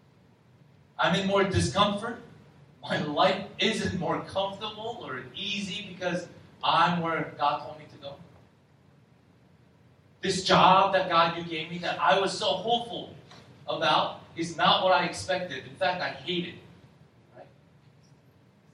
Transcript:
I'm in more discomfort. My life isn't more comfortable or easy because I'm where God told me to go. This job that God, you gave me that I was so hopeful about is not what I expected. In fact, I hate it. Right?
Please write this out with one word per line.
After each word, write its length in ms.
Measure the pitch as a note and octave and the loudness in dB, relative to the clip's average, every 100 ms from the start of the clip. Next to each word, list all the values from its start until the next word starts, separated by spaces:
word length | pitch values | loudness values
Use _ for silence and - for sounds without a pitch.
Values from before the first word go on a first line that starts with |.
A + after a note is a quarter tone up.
| _ _ _ _ _ _ _ _ _ - | _ _ _ _ _ _ _ _ _ 0
I'm 160 | E3 F#3+ | 2 2
in 60 | G3 | 2
more 180 | G3 | 2
discomfort. 800 | F#3 - - F#3+ G#3 G3+ A#3+ - - - - - - - | 4 2 0 2 2 0 -6 -8 -14 -20 -20 -20 -20 -18
My 200 | - - | -6 -4
life 400 | D3+ D3 F#3 - - - | -2 2 2 2 -4 -2
isn't 400 | A3 G3 - E3+ | 0 0 -2 -2
more 220 | D#3+ D#3+ | -2 -4
comfortable 800 | - F#3+ G3 - A3 G#3+ A3+ A#3 | -4 -4 -4 -6 -10 -8 -10 -10
or 180 | - - - | -10 -12 -12
easy 520 | - G3+ G3+ - G#3 - | -10 -6 -6 -6 -8 -12
because 340 | - F3 F3 - - - - | -8 -4 -4 -6 -14 -20 -4
I'm 400 | D3 D#3+ E3+ F3 | 0 4 4 2
where 320 | E3 D#3 - - | 0 -2 -4 -2
God 260 | C#3+ D3+ | 0 0
told 140 | - - | -6 -14
me 60 | - | -18
to 40 | - | -16
go. 160 | C#3 - - - - _ _ _ _ _ _ _ _ _ _ _ _ _ _ _ _ _ | -16 -16 -20 -20 -20 _ _ _ _ _ _ _ _ _ _ _ _ _ _ _ _ _
This 220 | F#3 F#3 | -2 -2
job 480 | - F3 E3+ F#3 G3 | 4 6 8 8 6
that 140 | F#3+ F3 | 4 2
God, 280 | E3 E3+ E3+ | 4 4 0
you 80 | |
gave 260 | E3+ D#3+ D#3+ | -6 -8 -8
me 80 | F3 | -6
that 220 | E3+ - | -6 0
I 180 | E3 F#3+ | 2 2
was 140 | G3 | 2
so 140 | - F#3 | -2 -2
hopeful 680 | F#3 G#3+ A#3 - F3 - - - - - - - | -2 0 0 -2 -10 -12 -16 -20 -20 -20 -14 -8
about 520 | G2 - - - - - | 0 2 2 0 -6 -12
is 220 | E3 E3 E3 | -8 -6 2
not 260 | F3+ F3+ | 4 4
what 100 | F#3 | 4
I 120 | F3+ | 4
expected. 600 | E3+ - - C#3+ C3+ C3+ - | 2 -4 -4 -4 -4 -8 -12
In 80 | - | -2
fact, 240 | F#3 - | -2 -2
I 80 | - | -6
hate 400 | - F3 F3+ E3+ | -8 -6 -4 -4
it. 60 | - - - - _ _ _ _ - | -10 -20 -20 -20 _ _ _ _ -20
Right? 100 | - _ _ _ _ _ _ _ _ _ _ _ _ | -20 _ _ _ _ _ _ _ _ _ _ _ _